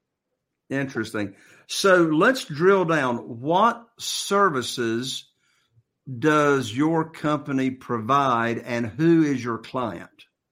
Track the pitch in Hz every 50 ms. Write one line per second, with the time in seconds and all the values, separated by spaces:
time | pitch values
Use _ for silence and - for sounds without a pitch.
0 | _ _ _ _ _ _ _ _ _ _ _ _ _ _ 127 135 139 131 - 127
1 | 110 104 - 110 104 98 98 _ _ _ - _ _ - - - - 196 185 180
2 | 170 160 156 151 185 240 262 262 - - 151 135 170 190 202 196 185 160 165 156
3 | 135 127 120 117 113 - 123 113 123 147 170 180 214 233 226 226 - _ _ -
4 | - - - - - - 196 202 202 190 151 131 120 - - - 120 113 113 117
5 | 127 131 123 - - _ _ _ _ _ _ _ _ _ _ _ _ _ _ _
6 | _ - 131 117 113 156 151 151 147 143 143 135 127 107 104 127 147 160 165 160
7 | 156 160 - - - 151 151 143 143 147 139 135 131 131 127 - - - 123 117
8 | 110 110 135 143 139 135 123 117 117 117 117 113 113 127 120 117 120 113 98 -
9 | 160 165 170 165 160 147 139 123 113 123 113 110 113 - - 131 123 117 - 87
10 | 87 - _ _ - _ _ _ _ _